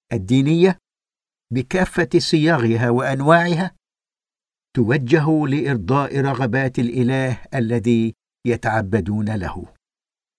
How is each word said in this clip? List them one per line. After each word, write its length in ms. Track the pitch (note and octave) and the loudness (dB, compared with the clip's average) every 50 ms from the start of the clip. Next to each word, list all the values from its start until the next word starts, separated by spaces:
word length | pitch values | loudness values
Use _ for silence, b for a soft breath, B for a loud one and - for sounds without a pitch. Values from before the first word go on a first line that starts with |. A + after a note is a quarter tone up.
| _ _ A#2+ | _ _ -8
الدينية 640 | A#2 F#2 F#2+ B2+ C3+ C3+ D3 E3 E3+ F3 F#3+ F3+ - _ _ _ _ _ _ _ _ _ _ _ _ _ _ A#2 | -6 -2 0 2 2 2 2 2 4 4 2 2 -2 _ _ _ _ _ _ _ _ _ _ _ _ _ _ -6
بكافة 560 | C3 C3 - - F3+ F#3 - - F3+ E3 - - | -6 -4 -2 -2 -2 -2 -2 0 -2 -2 2 2
صياغها 720 | E3+ - - - D#3+ D3 D#3+ E3 C3+ A#2 A2+ A2+ G#2+ B2 A#2+ | 0 2 2 0 2 2 2 2 2 2 2 2 2 2 2
وأنواعها 840 | A#2+ B2 C3 C3+ C3+ C3+ C#3 D3+ E3 E3+ E3+ F3 E3+ D#3 F#3+ F3 - _ _ _ _ _ _ _ _ _ _ _ _ _ _ _ _ _ _ _ _ | 0 0 0 -2 -4 -2 2 4 4 4 4 2 0 -2 -2 -4 -8 _ _ _ _ _ _ _ _ _ _ _ _ _ _ _ _ _ _ _ _
توجه 720 | C3 A#2 G#2 C3+ D3+ B2+ A#2+ D#3+ D#3+ C#3+ D#3 D#3+ D#3 D3+ | 0 0 2 2 0 2 2 2 2 4 2 0 0 0
لإرضاء 720 | C#3 C3+ D3+ A#2+ C#3 C#3 A2+ F2 F2+ C3 C#3+ C#3 - - C#3 | 0 -2 -2 -2 -2 -2 -4 -2 0 0 0 0 -2 -2 -2
رغبات 600 | C3+ C#3 C3+ B2+ C#3 A#2 G#2+ C3+ C3+ B2+ C3 - | -2 -2 -2 -2 -2 -2 0 0 -2 -2 -2 -2
الإله 640 | B2 A#2 - C3 B2 A#2+ C3 C3+ C3 B2+ A#2+ - - - - | -2 -2 0 0 0 0 0 0 -2 -2 -4 -6 -10 -8 -4
الذي 600 | C3+ A#2 A2 A#2+ A#2+ G#2 B2 A#2+ A2+ A2+ A2+ - _ _ _ _ _ _ | -4 -2 0 -2 0 2 2 2 2 0 -2 -4 _ _ _ _ _ _
يتعبدون 880 | B2 A#2 G#2+ - A#2 A2 A2 G#2 F#2+ G#2 G#2+ E2+ G2 G#2 G#2+ G#2+ G#2+ G#2+ | -4 -4 -2 -2 -2 -2 -2 -2 0 -2 -2 0 -2 -4 -2 -2 -4 -4
له. 380 | G#2 F2+ - - F#2 - - _ _ _ _ _ _ _ _ _ _ _ _ _ | -4 -6 -8 -10 -10 -14 -16 _ _ _ _ _ _ _ _ _ _ _ _ _